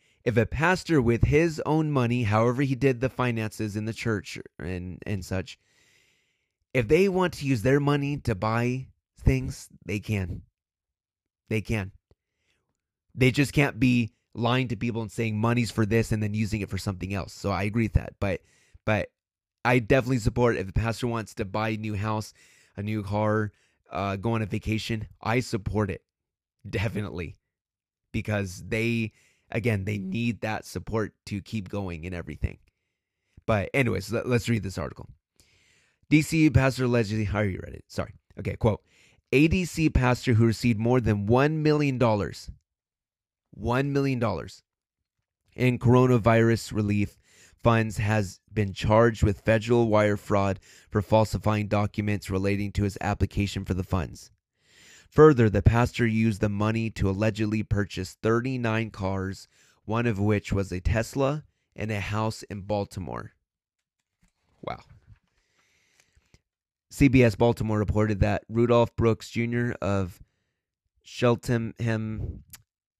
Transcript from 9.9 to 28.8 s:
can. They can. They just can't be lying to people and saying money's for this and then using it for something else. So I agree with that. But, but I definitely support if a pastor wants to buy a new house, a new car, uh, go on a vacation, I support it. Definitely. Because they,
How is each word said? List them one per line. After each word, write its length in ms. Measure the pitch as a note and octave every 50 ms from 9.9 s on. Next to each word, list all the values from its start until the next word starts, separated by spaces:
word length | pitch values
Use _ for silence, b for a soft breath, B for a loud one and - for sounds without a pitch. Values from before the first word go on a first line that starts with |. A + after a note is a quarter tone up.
| G2 G#2+
can. 420 | - - A2 G2+ F#2 E2+ - - - _ _ _ _ _ _ _ _ _ _ _ _ _ _ _ _ _ _ _ _ -
They 120 | G#2+ A2
can. 320 | F#2+ - A#2 G#2+ F#2 G2 - _ _ _ _ _ _ _ _ _ _ _ _ _ _ _ _ _ _ _ _ _ _ _ -
They 160 | A2+ B2 C3
just 220 | A2+ C#3+ C#3+ - -
can't 260 | D3+ C#3+ C#3 - A2
be 340 | B2+ B2+ B2 A#2+ A#2 A2 - _ _ _ -
lying 340 | - A#2+ A#2 B2 B2+ C3 A#2+
to 80 | A#2+
people 260 | G2+ A#2+ A#2 G#2 A#2 A2+
and 100 | G2+ -
saying 260 | - A2+ A2 G#2+ G#2+
money's 320 | A2 A#2 A#2+ A#2+ A#2+ G2+
for 140 | - - A2
this 280 | G2+ A2+ A2+ A2 - A#2+
and 100 | G#2+ G#2+
then 120 | G#2+ G#2
using 280 | G#2+ A2 G2 A2 G#2+ G2
it 80 | -
for 80 | G2 F#2
something 340 | - G#2+ F#2+ F2+ F#2 F#2 G2+
else. 200 | F#2+ C#2 - -
So 180 | - - G2+
I 140 | G2 F2 G2+
agree 200 | G#2+ G2+ A#2+ A2+
with 100 | G#2 -
that. 200 | - - - - _
But, 220 | G#2 G2 F2+ - b b b b b b b b _
but 240 | - G#2+ G2 - - _ _ _ _ _ _ _ _ _ _ -
I 160 | A#2+ B2+ B2+
definitely 380 | A2+ G2 C#3 C3 A#2 B2 C3+ A#2+
support 380 | G#2 A2+ - B2 B2 A#2+ A2+
if 120 | - F#2+ F#2+
a 40 | -
pastor 340 | - A2+ A#2 A2 - B2+
wants 280 | A#2+ A#2 A2+ G#2+ - -
to 100 | - A2
buy 260 | F#2 F#2+ G#2+ A2 A2+
a 60 | A2+
new 180 | G#2+ A2 A2 G#2
house, 380 | G2 G#2 A2 G#2+ A2 G#2 - b b b b b b b b b
a 60 | - G2+
new 200 | G#2+ A2 G#2+ G2
car, 500 | G2 G#2 G#2 G#2+ G#2+ G#2+ A2 G#2+ G2+ - _ _ _ _ _ _ _
uh, 260 | - E2 G2 G2 G2
go 160 | G2 F#2 A2+ A#2
on 80 | A2+
a 60 | A2+
vacation, 640 | F#2 A2 G#2+ - G#2+ G#2+ A2 - - A#2 A2 A2+ - - _
I 200 | - G#2+ A2+ B2+
support 500 | B2 - - G#2 F#2+ - G2 G#2 G#2+ F#2+
it. 120 | E2+ - - _ _ _ _ _ _ _ _ _ _ _ - G#2
Definitely. 680 | - - F#2+ A2+ - G#2+ G#2+ F2 A#1+ F2 E2+ F#2 - - _ _ _ _ _ _ _ _ _ _ _ _ _ _ -
Because 520 | A#2 G2+ - G#2+ G2+ G2+ F#2 F2+ - F2
they, 460 | F#2 A2+ A2